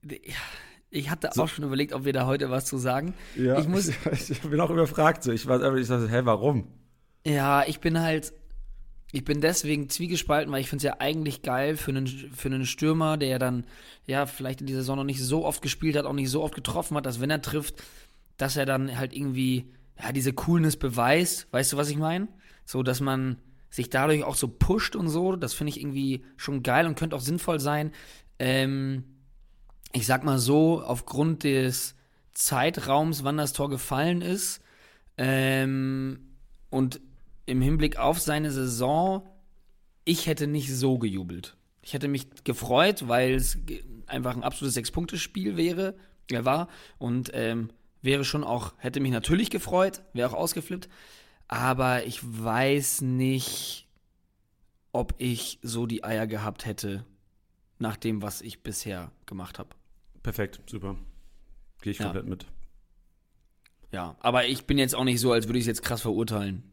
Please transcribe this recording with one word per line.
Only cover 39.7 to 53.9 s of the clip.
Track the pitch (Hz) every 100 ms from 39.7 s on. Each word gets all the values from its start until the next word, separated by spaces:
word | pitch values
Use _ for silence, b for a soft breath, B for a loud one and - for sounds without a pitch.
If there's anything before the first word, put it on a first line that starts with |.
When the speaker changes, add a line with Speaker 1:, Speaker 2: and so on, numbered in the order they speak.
| - _ _ -
Speaker 1:
ich | 165 -
hätte | 156 147
nicht | 147 135 135
so | 131 127
gejubelt. | 113 95 90 87 - - _ _
Ich | -
hätte | 143 143
mich | 139 131 -
gefreut, | - 120 117 123 180 202 123
weil | 120 127 131
es | 127 - -
ge-, | - - - -
einfach | 131 123 123
ein |
absolutes | 120 - 139 123
Sechs-Punkte-Spiel | 113 - 170 185 - - 190 180
wäre, | 165 175 190 190 b b -
äh, | 123 123
war | 143 175 B B B
und, | 120 123 123
ähm, | 127 113 117 113 - - _
wäre | 131 139 135
schon | 151
auch, | 147 120 82 -
hätte | 127 127
mich | 135
natürlich | 123 - 170 226
gefreut, | 208 - 180 196 190 -
wäre | 120 120
auch | 220
ausgeflippt, | 170 - 156 185 - B B B B B -
aber | 113 123 127 127 123 -
ich | 120
weiß | 123 113 113 113 135 143 135 -
nicht, | 131 127 131 131 127 - - - -